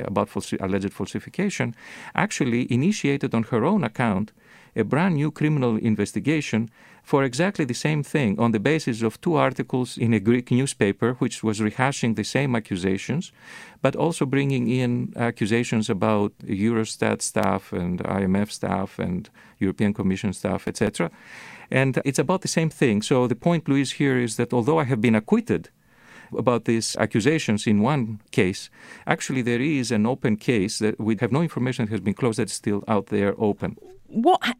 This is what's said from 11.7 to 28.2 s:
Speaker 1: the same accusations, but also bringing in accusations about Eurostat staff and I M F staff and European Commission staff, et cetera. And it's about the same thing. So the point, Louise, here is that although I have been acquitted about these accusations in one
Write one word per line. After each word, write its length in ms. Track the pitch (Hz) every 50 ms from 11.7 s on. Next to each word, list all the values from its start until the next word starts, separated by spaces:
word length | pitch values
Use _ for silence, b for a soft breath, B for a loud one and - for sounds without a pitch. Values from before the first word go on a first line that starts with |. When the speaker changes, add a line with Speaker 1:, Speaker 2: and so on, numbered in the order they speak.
| - - 127 139 139 - - 120 107
Speaker 1:
the 100 | 101 101
same 300 | - - 127 139 139 120
accusations, 800 | 113 107 - 104 90 87 95 95 98 - - 123 160 190 - B B B B B B B B B B -
but 140 | 135 135
also 300 | - 143 165 165 - 143
bringing 420 | 135 127 139 139 139 135 127 123 113
in 440 | 123 127 127 120 120 123 123 - -
accusations 720 | - 120 117 113 - 120 98 117 117 120 - - 110 107 -
about 420 | 113 90 107 110 110 104 104 104 - - -
Eurostat 800 | - 104 95 104 113 117 113 110 - - - 110 107 107 110 -
staff 500 | - - 107 104 98 98 95 - - 101
and 280 | 95 87 87 90 87 -
I 180 | - 95 98 98
M 140 | 92 95
F 140 | 101 104 104
staff 480 | - - - 95 95 95 95 - - -
and 300 | 95 90 90 90 107 - B B B B B B
European 360 | 104 95 90 - 110 101 101
Commission 380 | - 98 95 95 95 - 101 92
staff, 360 | - - 95 95 95 - -
et 80 | -
cetera. 340 | - - - - - 175 165 B B B B B B B B B B B B
And 300 | - 131 135 135 123 - -
it's 140 | 139 127 -
about 240 | 143 135 185 190 -
the 60 | -
same 220 | - 170 160 160
thing. 320 | - - 156 127 104 101 -
So 240 | - 143 127 123
the 100 | 117 120
point, 320 | - - 170 170 160 - -
Louise, 240 | 139 139 135 123 -
here 260 | - 151 139 131 127
is 180 | 123 117 107
that 160 | - 120 - -
although 260 | 123 110 123 160 165
I 60 | 151
have 160 | 117 135 110
been 140 | 104 120 110
acquitted 560 | 107 - - 208 233 226 - 104 78 - - _ _ B B B B B B B B B B B
about 280 | - 113 127 123 117 -
these 320 | - 117 113 110 - -
accusations 720 | - 110 107 - 120 98 135 160 156 - - 107 104 -
in 160 | 120 107 101 104
one 380 | 127 151 143 117 110 110 104